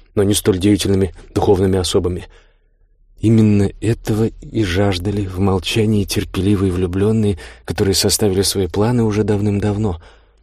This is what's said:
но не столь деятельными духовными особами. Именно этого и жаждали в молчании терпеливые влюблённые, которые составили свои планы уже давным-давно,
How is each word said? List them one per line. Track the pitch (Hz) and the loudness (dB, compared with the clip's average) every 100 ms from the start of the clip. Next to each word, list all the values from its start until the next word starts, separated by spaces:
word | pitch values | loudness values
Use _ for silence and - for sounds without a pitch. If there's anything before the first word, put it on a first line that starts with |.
| - | -6
но | - | 0
не | 101 | 0
столь | 104 - 92 | 2 0 2
деятельными | 101 101 95 98 95 - - | 2 2 2 0 0 -4 -8
духовными | - - 95 95 95 | -2 2 2 2 0
особами. | 90 104 87 90 - - _ _ _ _ _ _ _ - | 0 0 -2 -4 -10 -20 _ _ _ _ _ _ _ -4
Именно | 107 113 107 101 98 - | 2 4 4 4 0 -2
этого | 104 113 - 107 110 | -4 -4 -2 -2 -2
и | - - 113 | -4 -8 -4
жаждали | 101 87 101 92 92 104 98 | -2 0 0 0 -4 -4 -4
в | 92 | -2
молчании | 98 95 - 117 107 107 95 | 0 0 -2 0 2 0 0
терпеливые | - 92 - 92 101 98 | -4 -4 -2 0 2 0
влюблённые, | 87 92 92 101 110 104 92 - - - | 0 -2 0 0 2 0 -2 -8 -14 -8
которые | 87 98 95 | -2 0 2
составили | 104 - 107 95 | 0 0 0 0
свои | 95 98 90 | 0 -2 -2
планы | 98 107 123 | 0 0 0
уже | 110 104 | 0 0
давным-давно, | 104 104 104 101 104 101 107 85 - - _ _ | 0 0 0 0 -2 -2 -4 -6 -12 -20 _ _